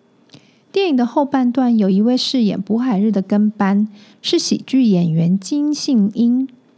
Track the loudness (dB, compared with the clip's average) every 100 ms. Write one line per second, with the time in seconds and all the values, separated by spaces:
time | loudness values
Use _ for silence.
0 | _ _ _ -20 _ _ _ -2 0 0
1 | 0 0 -2 0 0 0 2 2 2 2
2 | 2 0 -2 0 0 -2 -4 -2 0 0
3 | 0 0 0 0 0 0 0 0 -2 -6
4 | -20 _ -4 -2 -2 -4 -2 0 2 2
5 | 2 0 0 0 -2 -4 -2 -4 0 0
6 | 0 0 0 0 -4 -10 _